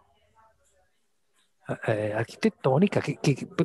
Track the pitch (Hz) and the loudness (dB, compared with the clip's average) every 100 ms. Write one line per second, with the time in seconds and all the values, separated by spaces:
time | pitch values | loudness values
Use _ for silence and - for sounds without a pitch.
0 | _ _ _ _ _ _ _ _ _ _ | _ _ _ _ _ _ _ _ _ _
1 | _ _ _ _ _ _ - 127 - 107 | _ _ _ _ _ _ -10 -8 -4 -2
2 | 107 107 113 - 220 - 135 131 202 - | -2 -2 -6 -2 -2 0 0 4 4 2
3 | - - - 135 - - | -4 -2 0 0 -2 -2